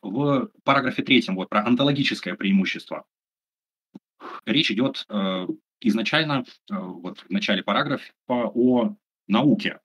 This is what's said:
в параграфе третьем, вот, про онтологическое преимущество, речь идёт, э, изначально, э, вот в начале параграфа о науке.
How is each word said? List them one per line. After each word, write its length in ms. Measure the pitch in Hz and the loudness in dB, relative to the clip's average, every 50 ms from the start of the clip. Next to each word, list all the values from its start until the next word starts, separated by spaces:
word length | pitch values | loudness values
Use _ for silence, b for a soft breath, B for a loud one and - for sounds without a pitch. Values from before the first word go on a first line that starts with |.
| - | -10
в 480 | 104 95 120 143 143 139 131 117 107 _ _ _ | -6 -4 -2 0 0 0 0 -2 -4 _ _ _
параграфе 400 | - 135 139 131 123 - - - | 2 2 2 2 -2 -4 -4 0
третьем, 320 | - 139 - 123 - 95 | 4 4 4 4 2 -4
вот, 140 | 92 92 - | -6 -6 -2
про 160 | - 104 107 | -2 -2 2
онтологическое 680 | 117 123 123 139 143 143 135 135 - - - - - 92 | 2 2 2 2 2 2 2 0 -2 -2 -4 -6 -8 -8
преимущество, 720 | - - - - 196 190 - - 107 - - 80 78 - _ _ _ _ _ _ _ _ _ _ _ _ _ _ _ _ _ _ - _ _ _ _ B B B B B | -4 0 2 4 4 4 2 -2 -8 -8 -10 -12 -12 -12 _ _ _ _ _ _ _ _ _ _ _ _ _ _ _ _ _ _ -20 _ _ _ _ B B B B B
речь 260 | - 107 - - - | 0 2 2 2 2
идёт, 340 | 110 98 123 135 - - - _ | 2 0 0 0 -2 -6 -12 _
э, 380 | - 104 95 95 92 92 92 87 - - _ _ _ _ | -4 -4 -2 -2 -2 -4 -4 -6 -8 -10 _ _ _ _
изначально, 640 | - 110 104 113 110 107 - 151 160 151 143 135 123 - - _ _ _ | -2 0 0 0 0 0 0 0 0 0 -2 -4 -4 -6 -14 _ _ _
э, 40 | - - | -10 -8
вот 420 | 92 90 90 87 87 92 101 - | -8 -10 -12 -12 -12 -12 -14 -14
в 100 | - _ | -12 _
начале 320 | - 98 98 - 104 92 - | -4 -2 0 0 -2 -2 0
параграфа 480 | - 101 120 143 143 139 123 - - _ _ _ _ | -2 0 0 0 0 -2 -6 -6 -12 _ _ _ _
о 680 | 127 123 120 107 - 123 120 127 127 123 113 104 - _ _ _ _ _ _ _ | -2 -2 -2 -2 0 2 4 4 4 4 2 0 -2 _ _ _ _ _ _ _
науке. 520 | 98 113 135 151 117 - - 90 - - _ | 2 4 4 4 4 2 0 -4 -6 -6 _